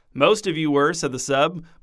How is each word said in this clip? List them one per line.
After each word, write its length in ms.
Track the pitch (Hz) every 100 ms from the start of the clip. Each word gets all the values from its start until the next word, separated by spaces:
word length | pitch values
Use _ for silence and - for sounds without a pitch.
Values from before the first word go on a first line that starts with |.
| _
"Most 320 | - 156 214 196
of 100 | 160
you 140 | 156
were," 240 | 143 143
said 180 | 165 151
the 60 | 123
sub, 460 | - 135 156 180 - -